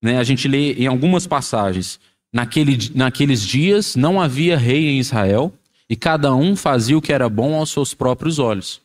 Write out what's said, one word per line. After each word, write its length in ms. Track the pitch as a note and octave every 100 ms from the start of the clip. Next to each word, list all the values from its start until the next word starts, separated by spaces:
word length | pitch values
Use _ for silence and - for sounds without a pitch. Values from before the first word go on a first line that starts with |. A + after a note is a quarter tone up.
Né, 160 | A2+ B2+
a 60 |
gente 240 | A#2+ C3+ C#3
lê 240 | C3+ C#3+
em 140 | B2 B2+
algumas 400 | B2+ D3+ F3+ F3
passagens, 720 | D3 B2 A#2 G2+ F#2 F2 - _ _ _
"Naquele, 440 | A#2+ A#2+ - D3 C3 G#2+
naqueles 520 | C3 C3 - C#3+ B2+ G2
dias 480 | C3 E3+ G#3 G#3
não 260 | - C#3+ F#3+
havia 360 | E3 C3 E3 E3+
rei 320 | A#2+ C3+ D#3
em 100 | C3+
Israel, 540 | B2 A#2 G2 G#2 D#3 - _ _ _
e 80 | A2
cada 380 | - D#3+ C#3+
um 220 | C3 D3 G3
fazia 420 | - C3 A2+ D3+
o 20 |
que 120 | D3+
era 160 | C#3+ B2
bom 260 | G#2+ C3+
aos 160 | D#3 D#3
seus 240 | - C#3
próprios 440 | - B2+ B2 D#3 D#3
olhos." 420 | B2 G#2 - -